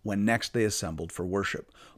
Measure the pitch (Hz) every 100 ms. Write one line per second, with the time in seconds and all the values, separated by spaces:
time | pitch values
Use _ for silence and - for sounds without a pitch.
0 | 110 101 107 113 - 120 107 - 90 80
1 | 82 - 90 98 95 - - - -